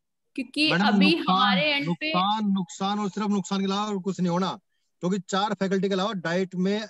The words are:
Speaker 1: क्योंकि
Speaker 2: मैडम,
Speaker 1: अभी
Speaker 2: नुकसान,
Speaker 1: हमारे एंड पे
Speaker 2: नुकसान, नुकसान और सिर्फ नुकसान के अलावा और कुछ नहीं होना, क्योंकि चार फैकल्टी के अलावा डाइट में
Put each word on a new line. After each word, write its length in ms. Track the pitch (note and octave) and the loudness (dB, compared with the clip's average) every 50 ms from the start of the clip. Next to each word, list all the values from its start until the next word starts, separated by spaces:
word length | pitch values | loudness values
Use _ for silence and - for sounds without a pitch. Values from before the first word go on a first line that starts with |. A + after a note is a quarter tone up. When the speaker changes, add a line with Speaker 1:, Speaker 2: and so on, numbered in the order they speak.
| _ _ _ _ _ _ - | _ _ _ _ _ _ -10
Speaker 1:
क्योंकि 380 | - B3+ - - - D4+ D#4 - | -10 -10 -6 -2 0 2 2 2
Speaker 2:
मैडम, 120 | F3 G3+ | 4 4
Speaker 1:
अभी 320 | A#3+ G#3+ G3 F#3+ G3 E4+ | 4 4 6 6 6 4
Speaker 2:
नुकसान, 200 | D#4+ - - F#3 | 4 2 2 2
Speaker 1:
हमारे 240 | - - - - - | 4 4 4 2 2
एंड 240 | - - C#4+ C#4+ C#4+ | 2 2 0 0 0
पे 280 | A3 F3 - - G#3 - | -2 -4 -4 -2 -2 0
Speaker 2:
नुकसान, 400 | F3+ F#3 G3+ G#3+ A3 G#3+ G3+ G3 | 0 2 2 0 0 0 0 0
नुकसान 460 | G3 F3+ - - - F#3+ G3 G#3 G#3 | 0 -2 -4 -6 -4 -4 -2 -2 -2
और 100 | G#3+ G3 | -4 -4
सिर्फ 200 | - G3+ G#3+ G#3 | -4 -4 -2 -2
नुकसान 300 | G#3 G3+ F3+ - G3 G3 | -2 -2 -2 -2 -2 -2
के 80 | G3 | -2
अलावा 180 | F#3+ G3 G3+ G#3 | 0 -2 -2 -2
और 140 | G#3+ G#3 G3 | -4 -4 -4
कुछ 220 | E3+ G3 F#3 - | -4 -4 -4 -2
नहीं 100 | F3+ F3+ | 0 0
होना, 280 | E3+ F3 F#3+ F3 C3+ G#2+ _ _ _ _ _ _ _ _ | 0 0 0 -2 -4 -8 _ _ _ _ _ _ _ _
क्योंकि 180 | - F3 F#3+ G#3 | -4 -2 -2 -2
चार 360 | F3 - - F#3+ G3+ A3 G#3 | -4 -2 -2 -2 0 0 -2
फैकल्टी 340 | - G3 F#3+ F#3+ F#3+ F#3 G3 | -2 -2 0 0 0 0 0
के 60 | G3 | 0
अलावा 180 | F#3+ F#3 G#3+ A3+ | 0 -2 -2 -4
डाइट 420 | F#3+ D3+ E3 E3+ F#3 F#3+ F#3 F#3 | -4 -4 -2 -2 -2 -2 -2 -2
में 340 | F3+ F3+ F#3+ G3+ G#3+ A3 G#3 | -2 -2 0 0 -2 -4 -6